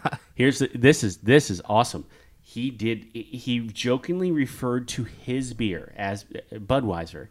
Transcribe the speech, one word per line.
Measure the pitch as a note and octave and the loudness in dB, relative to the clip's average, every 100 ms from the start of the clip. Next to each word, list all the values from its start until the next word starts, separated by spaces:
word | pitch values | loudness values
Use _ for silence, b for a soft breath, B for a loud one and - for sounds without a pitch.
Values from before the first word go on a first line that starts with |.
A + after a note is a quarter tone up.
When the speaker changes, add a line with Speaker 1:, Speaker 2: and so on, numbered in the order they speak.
| - - | -2 -6
Speaker 1:
<laughs> | - - | -10 2
Speaker 2:
here's | B2+ C3+ | 2 2
the, | C3+ B2 | -2 6
this | B2+ D#3 G#2 | 6 6 0
is, | F2 | 0
this | G2+ D3 - | 6 6 6
is | F2+ - | -4 2
awesome. | G#2+ B2 D#2+ - b b b | 2 2 -2 -12 b b b
He | _ A#2 C3 | _ -6 -6
did, | A2 A2 A2 - | -2 -2 -2 -6
he | A#2 - B2 B2+ A#2+ | -14 -12 -8 -2 -2
jokingly | A2+ G2+ B2 C3 - F3+ F#3 | -2 -4 0 0 0 -2 0
referred | D#3 B2+ - B2 B2 B2 | 0 -2 -4 -2 -2 -4
to | - | -6
his | A2+ - - B2+ B2+ | -8 -8 -6 -4 -4
beer | A2 A2 E2 - - | -4 -2 -2 -8 -6
as, | G2 G2+ - | -6 -6 -10
uh, | - - A2 | -16 -12 -14
Budweiser | G2 C3+ A2+ E2+ E2 D#2 C#2 | -2 0 0 -4 -6 -12 -16